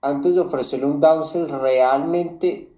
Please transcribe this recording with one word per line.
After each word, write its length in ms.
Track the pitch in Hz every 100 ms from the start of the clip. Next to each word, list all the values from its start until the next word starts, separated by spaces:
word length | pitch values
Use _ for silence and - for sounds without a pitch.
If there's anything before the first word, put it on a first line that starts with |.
antes 320 | 139 143 175
de 60 | 175
ofrecerle 460 | 170 139 123 135 139
un 120 | 147
downsell, 520 | 156 160 156 175 160
¿realmente 1200 | 135 131 131 127 139 165 175 170 - 185 - -